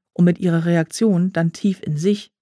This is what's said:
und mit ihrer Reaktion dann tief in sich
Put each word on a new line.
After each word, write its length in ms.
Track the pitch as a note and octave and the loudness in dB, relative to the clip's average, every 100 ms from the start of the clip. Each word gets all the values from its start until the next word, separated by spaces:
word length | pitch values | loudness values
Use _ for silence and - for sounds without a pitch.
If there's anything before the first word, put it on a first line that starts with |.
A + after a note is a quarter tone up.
| _ | _
und 120 | - F3 | 0 2
mit 140 | E3+ | 2
ihrer 260 | F3+ E3 E3+ | 0 0 0
Reaktion 680 | E3+ D#3+ - A3+ F3 F#3 | 0 -2 -2 0 2 0
dann 220 | E3 E3+ | -2 -4
tief 280 | - G3+ F#3 | -2 -4 -4
in 120 | - D3 | -6 -2
sich 360 | F#3 G3+ - _ | -2 -2 -6 _